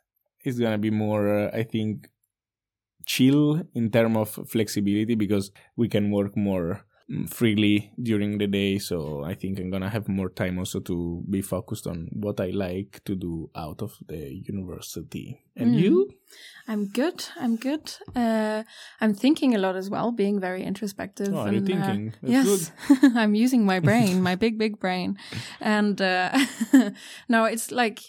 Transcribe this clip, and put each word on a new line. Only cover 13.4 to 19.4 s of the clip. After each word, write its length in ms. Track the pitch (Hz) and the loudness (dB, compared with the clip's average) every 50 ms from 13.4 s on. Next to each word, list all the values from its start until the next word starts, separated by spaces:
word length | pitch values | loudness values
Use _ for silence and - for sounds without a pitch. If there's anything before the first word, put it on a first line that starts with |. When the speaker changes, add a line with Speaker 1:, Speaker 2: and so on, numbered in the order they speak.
| 76 - - | -8 -10 -12
Speaker 1:
out 280 | - 82 76 80 - 107 | -12 -10 -10 -10 -10 -10
of 120 | - - - - - | -12 -12 -16 -16 -14
the 260 | 78 85 76 69 - | -12 -12 -12 -12 -12
university. 1120 | 98 - - - 98 92 90 82 - - - - 85 80 - - - - - - - _ _ - | -12 -10 -10 -8 -8 -8 -10 -12 -14 -14 -14 -12 -14 -14 -12 -12 -12 -12 -12 -16 -18 _ _ -6
And 200 | - 247 233 240 | -2 2 4 4
Speaker 2:
Mm. 40 | 233 | 6
Speaker 1:
you? 300 | 269 220 330 370 403 403 - _ _ _ - - - - - - - - | 6 6 6 4 4 0 -4 _ _ _ -20 -20 -20 -20 -20 -16 -10 -6
Speaker 2:
I'm 200 | 220 208 202 196 | -4 -4 -4 -4
good. 360 | - 233 277 349 349 - - - - 349 | -2 0 0 0 -2 -6 -10 -14 -10 -4
I'm 180 | 247 233 226 220 | -2 -2 -2 -2
good. 360 | 254 262 302 311 - - - - 415 - - | -2 -4 -4 -4 -6 -10 -16 -16 -14 -8 -4
Uh, 480 | 247 233 226 220 220 214 214 214 214 220 - - - - - - - | -2 0 0 0 0 0 -2 -4 -6 -8 -10 -16 -20 -20 -18 -6 -2
I'm 140 | 220 214 202 | 0 0 0
thinking 400 | 202 - 269 320 - | 2 4 2 4 4